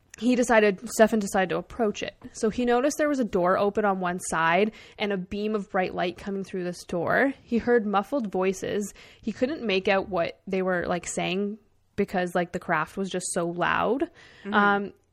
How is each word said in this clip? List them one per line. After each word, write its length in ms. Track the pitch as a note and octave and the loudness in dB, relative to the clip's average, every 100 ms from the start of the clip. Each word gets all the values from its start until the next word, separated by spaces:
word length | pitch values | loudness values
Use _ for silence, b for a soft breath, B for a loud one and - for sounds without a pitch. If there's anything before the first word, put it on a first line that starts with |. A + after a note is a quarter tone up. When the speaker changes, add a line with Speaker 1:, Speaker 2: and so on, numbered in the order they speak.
| _ - | _ -4
Speaker 1:
he 160 | A#3 B3 | 2 2
decided, 440 | B3 A3+ G#3 F#3 A3+ | 4 4 4 2 -4
Stefan 300 | - G#3+ A3+ | 4 4 4
decided 300 | G3+ G3 F3+ | 0 0 0
to 80 | E3 | -2
approach 440 | - - G#3+ - | -6 -2 -2 -2
it. 140 | - - B3+ | -8 -12 -18
So 180 | - A3 | -4 -2
he 160 | A#3+ A#3+ | 0 2
noticed 320 | A#3+ C#4+ - | 2 2 2
there 100 | D4 | 0
was 120 | C4+ | 0
a 40 | |
door 320 | A3 G3 F3 F#3+ | 0 2 2 4
open 260 | G3+ G#3 G#3 | 2 2 0
on 140 | F#3+ | 0
one 200 | F3+ F3+ | -2 -4
side 520 | - E3 E3 F3 G#3+ B B - | -4 0 2 4 2 B B -8
and 160 | G3+ | -4
a 40 | G3 | -4
beam 360 | F3+ G3+ G#3+ | -6 -6 -4
of 160 | G#3+ F#3+ | -4 -2
bright 240 | F#3+ F#3 | -2 -2
light 240 | F3 F3+ F3 | -2 -4 -4
coming 260 | G3+ G3 | -8 -8
through 200 | F#3 F#3+ | -6 -6
this 200 | F3 F3 - | -6 -8 -6
door. 500 | F3 - G3 C4+ - | -4 0 2 2 -2
He 160 | - A#3 | -4 -2
heard 260 | A#3+ A#3+ G#3 | 2 2 2
muffled 460 | G3 G3+ C#4+ G#3 | 0 0 -2 -2
voices. 640 | F#3 F#3+ F#3+ - G#3 G3+ B B B | 0 0 0 -4 -4 -4 B B B
He 100 | - | -8
couldn't 300 | - B3+ B3 | -2 -2 -2
make 260 | A3+ F#3+ G3 | -2 0 2
out 220 | F#3+ - | 0 0
what 300 | F#3+ E3+ - - | -2 -2 -6 -4
they 160 | F#3 | -2
were, 240 | F#3 F3 - | 0 0 0
like, 180 | F3 - | -4 -4
saying 540 | - E3+ F#3 G3+ A3 _ _ _ - | -4 -2 -2 -2 -6 _ _ _ -4
because, 380 | G3+ F#3 F3+ | -2 0 0
like, 180 | F3+ F3 | 0 -2
the 80 | F3+ | -4
craft 380 | - D#3+ D#3+ - | -2 0 0 -4
was 140 | F#3+ | -4
just 160 | F#3 - | -4 -4
so 160 | F#3+ E3+ | -2 -2
loud. 640 | F3 D#3+ E3 F3+ C4+ E4 B B B | 0 2 2 2 0 -2 B B B
Speaker 2:
Mm-hmm. 100 | G3+ G#3 | -2 2
Speaker 1:
Um, 380 | G3+ G3+ G3 - _ | 4 2 -2 -10 _